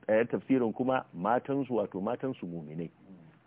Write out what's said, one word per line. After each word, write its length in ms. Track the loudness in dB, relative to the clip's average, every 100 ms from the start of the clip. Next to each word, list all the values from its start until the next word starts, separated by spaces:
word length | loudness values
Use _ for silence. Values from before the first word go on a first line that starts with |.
| 2
Ɗaya 160 | 2 4
tafsirin 440 | 0 2 2 2
kuma 320 | 0 0 0 -2
matansu, 600 | -2 0 2 0 -2 0 0
wato 240 | 0 -2
matansu 460 | -4 -2 -4 -6 -8
muminai. 440 | -8 -8 -8 -8 -10 -20 -20 -20 -20